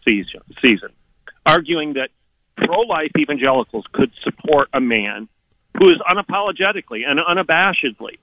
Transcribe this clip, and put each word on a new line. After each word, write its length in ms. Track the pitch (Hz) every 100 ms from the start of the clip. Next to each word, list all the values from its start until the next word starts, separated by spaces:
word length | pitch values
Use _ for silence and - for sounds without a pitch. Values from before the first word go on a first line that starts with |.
season, 380 | 123 101 87 - _ -
season, 280 | 131 98 - _ _ _ - _ -
arguing 480 | 165 160 170 151
that 160 | 135 131 _ _ _ _ -
pro-life 540 | - 185 233 165 156 160
evangelicals 720 | 143 143 135 131 113 110 -
could 200 | - - -
support 440 | - - - 147 135
a 80 | 135
man 480 | 123 113 104 104 110 _ _ _ _ -
who 140 | 190
is 60 | 160 175
unapologetically 1000 | 190 196 190 202 165 196 202 - 110 127
and 120 | 143
unabashedly 1000 | 170 180 175 165 190 - 139 107 - -